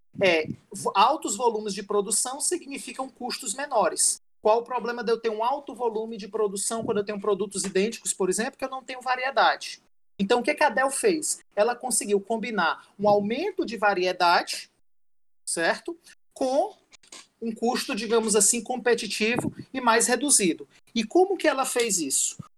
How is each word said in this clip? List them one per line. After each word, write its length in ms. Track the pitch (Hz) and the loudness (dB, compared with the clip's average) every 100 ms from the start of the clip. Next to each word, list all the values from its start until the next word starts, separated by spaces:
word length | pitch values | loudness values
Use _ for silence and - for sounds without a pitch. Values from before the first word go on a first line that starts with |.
| _ - | _ 0
é, 260 | 190 165 156 - - | 2 4 0 -8 -12
vo-, 200 | 196 - | -6 -2
altos 440 | 196 226 294 320 202 | 4 4 4 -2 0
volumes 360 | 247 220 214 | 0 0 -6
de 100 | 196 | -8
produção 580 | 202 208 196 - 254 277 | -4 -2 0 -2 -2 -4
significam 640 | 294 349 - 269 - 233 269 | -4 -4 -6 -14 -12 -10 -10
custos 460 | - 247 - 247 | -8 -10 -8 -8
menores. 680 | 226 294 240 170 - - - _ _ | -6 -2 2 2 2 0 0 _ _
Qual 180 | 214 226 | 2 2
o 40 | |
problema 400 | 233 247 220 240 | 2 -6 -4 -4
de 80 | 226 | -2
eu 80 | 226 | 0
ter 100 | 226 | -2
um 140 | 214 | -2
alto 320 | 233 285 285 226 | -2 -2 -6 -4
volume 420 | 247 214 226 226 | -4 -2 -8 -10
de 100 | 196 | -8
produção 560 | 220 208 196 - 226 | -2 -2 -2 -4 -4
quando 160 | 220 208 | -2 -2
eu 60 | 202 | -2
tenho 140 | 208 | -4
produtos 440 | 202 190 208 190 | -2 0 -2 -4
idênticos, 500 | 190 185 208 226 - | -2 0 0 -2 -6
por 160 | - 185 | -2 0
exemplo, 280 | 185 247 - | 0 -2 -4
que 80 | 262 | -8
eu 40 | |
não 140 | 262 | -8
tenho 180 | 254 254 | -12 -8
variedade? 800 | 247 254 262 220 175 139 - - _ _ _ - | -2 -2 0 4 4 4 -4 -16 _ _ _ -4
Então, 220 | 196 240 | 2 2
o 40 | |
que 120 | 240 196 | 2 2
que 80 | |
a 60 | 285 | 2
Dell 200 | 240 269 | 4 0
fez? 500 | - 226 160 - - _ - | 2 2 2 -2 -6 _ 0
Ela 200 | 220 240 | 0 0
conseguiu 440 | 254 240 208 202 | -2 -2 0 0
combinar 640 | 196 226 233 214 165 - - - | 0 -4 -2 0 0 0 -8 0
um 100 | 202 | 4
aumento 580 | 208 202 247 392 - 214 | 4 2 -2 -4 -4 -6
de 120 | 220 | 0
variedade, 920 | 208 190 180 180 175 185 - - - _ _ _ _ _ _ _ - | 0 2 0 2 4 4 2 -8 -12 _ _ _ _ _ _ _ -8
certo? 520 | - 170 220 - 339 - - _ | -2 0 -2 -6 -14 -16 -20 _
Com 400 | - 262 269 381 - _ - _ - - - | -4 -2 0 0 -4 _ -20 _ -20 -20 -10
um 120 | 233 | -8
custo, 420 | 220 233 240 - 233 | -2 -2 -2 -4 -6
digamos 400 | 220 226 220 208 | 0 0 2 2
assim, 260 | - 240 | 4 0
competitivo 920 | 233 247 240 233 214 - 220 240 - - - | -2 -4 0 0 0 -2 -2 0 -4 -8 -10
e 60 | 262 | -4
mais 280 | 247 226 233 | 2 2 4
reduzido. 600 | 247 285 269 185 143 - _ _ | 0 2 2 2 -2 -6 _ _
E 100 | 233 | -6
como 340 | 226 339 370 370 | 0 4 4 2
que 100 | 311 | 0
ela 180 | 269 262 | 0 0
fez 340 | 240 233 - | 0 0 0
isso? 380 | 131 - - - - | -2 -2 -4 -6 -18